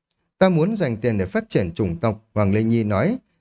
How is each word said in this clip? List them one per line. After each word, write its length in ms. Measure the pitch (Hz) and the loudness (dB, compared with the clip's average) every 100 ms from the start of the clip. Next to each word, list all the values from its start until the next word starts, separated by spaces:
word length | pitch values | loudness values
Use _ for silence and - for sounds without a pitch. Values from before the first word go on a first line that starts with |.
| _ _ _ - | _ _ _ 0
"Ta 100 | 190 | 2
muốn 280 | 170 175 220 | 2 0 -2
dành 200 | 147 110 | -2 -2
tiền 220 | 120 107 | 0 0
để 80 | 90 | -2
phát 180 | 220 220 | -4 -2
triển 240 | 151 92 | -2 -2
chủng 240 | - 98 82 | -2 -2 -2
tộc," 320 | 113 104 _ | -4 -4 _
Hoàng 180 | 107 98 | -2 2
Linh 160 | 104 113 | 2 2
Nhi 160 | 117 | 0
nói, 340 | 107 98 151 262 _ _ | 0 0 0 -2 _ _